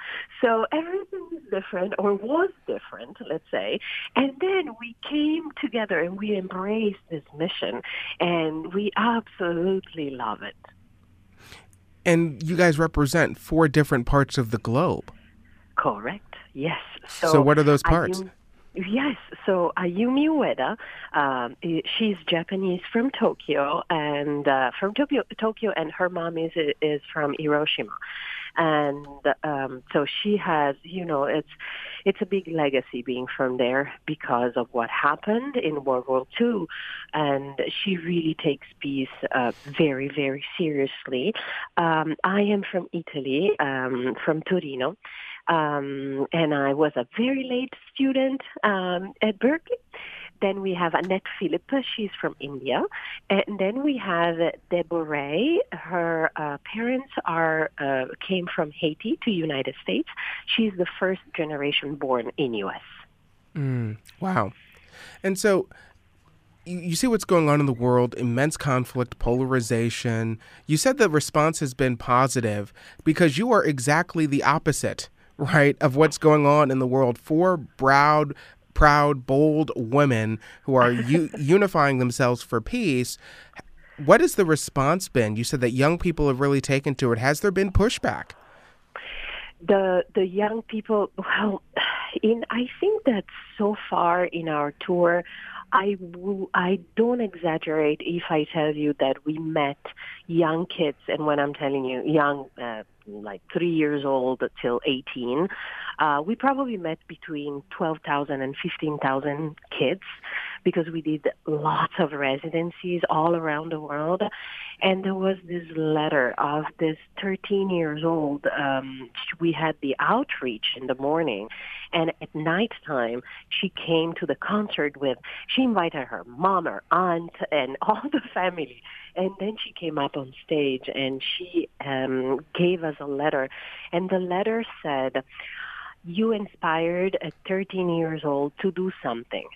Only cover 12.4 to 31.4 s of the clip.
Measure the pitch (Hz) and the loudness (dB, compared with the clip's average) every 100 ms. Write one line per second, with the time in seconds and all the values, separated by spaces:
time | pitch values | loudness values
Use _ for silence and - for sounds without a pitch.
12.4 | 160 170 175 147 160 151 143 170 135 - | -2 4 6 6 2 4 4 4 2 0
13.4 | - 156 156 151 147 139 120 143 135 - | 0 4 6 4 4 2 4 4 4 0
14.4 | 113 113 - 123 175 85 - - - - | 0 -2 0 2 2 0 -6 -18 -20 -20
15.4 | - - - - - 202 117 202 - - | -20 -20 -8 0 0 0 -6 -8 -14 -20
16.4 | - 135 156 - - - - - 165 156 | -16 -6 -6 -6 -10 -18 -14 -2 4 6
17.4 | 139 151 147 143 165 165 131 185 190 _ | 8 6 6 6 6 4 2 -2 -6 _
18.4 | _ - - - 185 233 285 240 - - | _ -20 -14 -8 -2 0 -2 -4 -12 -8
19.4 | - 185 170 - 180 180 240 269 302 311 | 0 2 2 0 -2 0 2 4 4 2
20.4 | 185 120 131 220 - - - 151 139 127 | 2 0 -2 -4 -10 -16 -4 0 0 0
21.4 | 120 - 170 160 - - 220 190 - 170 | -4 -6 -4 -2 -2 0 0 0 -2 -2
22.4 | 170 190 190 180 - 233 269 - 202 - | -2 -2 -2 -2 -2 0 0 2 0 0
23.4 | - 143 139 165 - 165 151 143 147 147 | -2 0 0 -2 0 0 0 -2 -2 0
24.4 | 143 135 127 - 196 214 285 269 - - | 2 2 2 0 -4 0 0 0 -2 -4
25.4 | 220 214 214 - 156 - 180 180 170 165 | -4 -2 -2 -2 -4 -2 -2 -2 -4 -2
26.4 | 165 170 147 - 156 147 - 160 147 - | -4 -2 -2 0 0 -2 -4 -2 -2 0
27.4 | 151 147 151 - 107 - - - - - | 0 2 0 -2 -6 -10 -14 -12 -12 -12
28.4 | - - 160 151 147 143 143 139 147 - | -6 2 4 4 0 -4 -10 -2 0 0
29.4 | 156 139 135 127 - 160 143 - 208 208 | -2 -4 -4 -8 -2 -2 0 -2 0 0
30.4 | 180 156 143 139 170 180 170 147 139 151 | 0 2 2 -2 -8 -8 -4 -2 0 -2